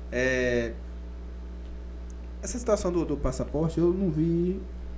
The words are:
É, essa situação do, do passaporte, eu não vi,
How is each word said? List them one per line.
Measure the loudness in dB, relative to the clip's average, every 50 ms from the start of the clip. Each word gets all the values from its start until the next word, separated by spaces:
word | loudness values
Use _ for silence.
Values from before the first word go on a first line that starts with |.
| -8 -4
É, | 0 2 2 2 4 4 2 4 4 2 2 0 -4 -6 -10 -10 -10 -10 -10 -10 -10 -10 -10 -10 -10 -10 -10 -10 -10 -10 -10 -10 -10 -8 -8 -10 -10 -8 -8 -8 -8 -10 -10 -10 -8 -8
essa | -6 -4 -4 -2
situação | 2 2 2 4 4 2
do, | 2 2 2
do | 2 0
passaporte, | 0 0 0 0 0 -2 0 0 2 2 2 4 4
eu | 4 4
não | 4 4 2 2
vi, | 4 4 4 4 4 4 4 2 0 -2 -4 -8 -8 -8 -8 -8 -8